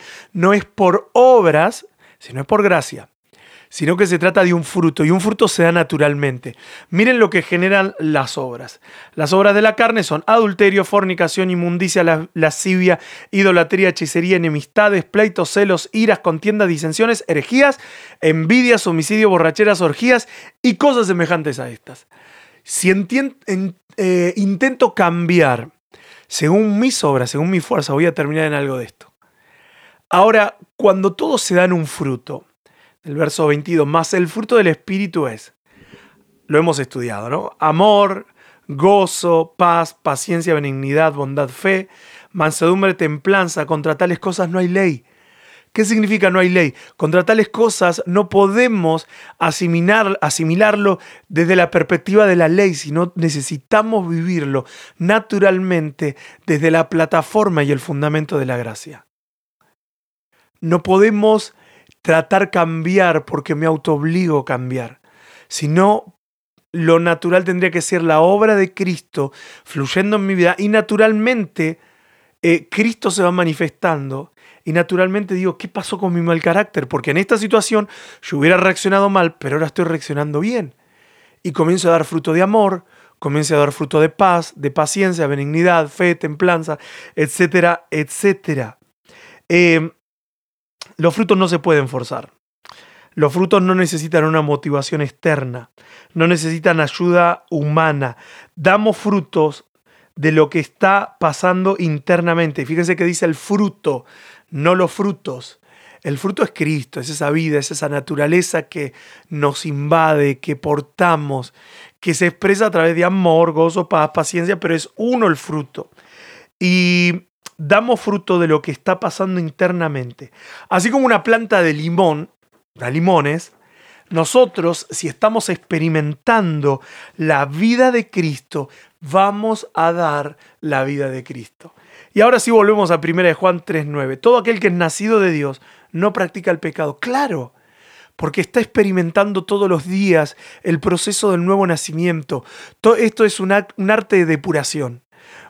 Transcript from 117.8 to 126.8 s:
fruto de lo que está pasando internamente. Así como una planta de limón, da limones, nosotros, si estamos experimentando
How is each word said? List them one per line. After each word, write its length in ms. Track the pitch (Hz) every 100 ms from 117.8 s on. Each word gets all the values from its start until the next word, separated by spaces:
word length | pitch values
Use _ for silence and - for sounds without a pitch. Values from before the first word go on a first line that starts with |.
| 233 233
fruto 400 | - 202 - 180
de 80 | 170
lo 140 | 151
que 100 | 156
está 300 | 139 - 185
pasando 400 | 190 - 190 180
internamente. 920 | 165 - 180 180 160 143 123 - 127 _ - - -
Así 200 | 185 196
como 160 | 269 254
una 180 | 214
planta 380 | 226 226 226 208
de 120 | 170
limón, 560 | 147 160 170 185 151 175 _ _ _ _ _
da 140 | 123
limones, 640 | 143 175 175 143 160 - _ _ _ _ _ _
nosotros, 800 | 165 160 254 247 - 170 170 -
si 200 | 139 160
estamos 400 | - 214 226 -
experimentando 1300 | 170 _ 165 160 156 147 147 - 233 180 151 143 135